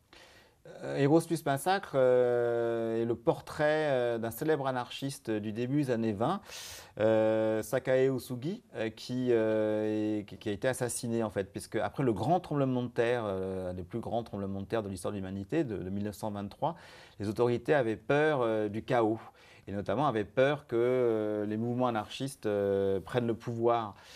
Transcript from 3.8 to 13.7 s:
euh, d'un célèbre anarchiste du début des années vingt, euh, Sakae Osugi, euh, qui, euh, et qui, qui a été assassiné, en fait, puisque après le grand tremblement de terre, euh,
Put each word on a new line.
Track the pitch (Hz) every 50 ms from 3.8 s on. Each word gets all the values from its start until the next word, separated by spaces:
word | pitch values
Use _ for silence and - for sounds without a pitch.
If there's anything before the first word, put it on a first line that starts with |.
| 156 147
euh, | 135 127 123 120 117 113
d'un | 110 113
célèbre | 113 - 156 156 156 143 139
anarchiste | 135 131 127 120 - - - - 139 135 - - 120
du | 110 107 104 110
début | 104 113 120 123 139 147 147
des | 127
années | 123 113 113 110
vingt, | 107 98 113 143 185 208 - - - - - - - - - - - -
euh, | 104 110 110 110 110 110 110 110 110 110 110 110
Sakae | 107 - - 127 123 135 131 131 131 135
Osugi, | 135 123 120 - 127 123 120 160 202 226 - _ -
euh, | 117 113 113
qui, | 113 - - - 123 127 127 123
euh, | 120 113 110 110 110 110 107 107 107 107 107 107 107 107 107 107 107 107
et | 101
qui, | - 98
qui | 95 - 107
a |
été | 101 98 - 131
assassiné, | 127 - 127 120 - - - 120 117 117
en | 113 107
fait, | - 104 98 -
puisque | - 107 - - -
après | 110 92 104 - -
le | 143 123
grand | 110 90 113 131 175 185
tremblement | 175 - 156 143 139 131 127 123
de | 123 120
terre, | 120 - 117 117 123 120 110
euh, | 104 95 95 95 95 95 92 92 90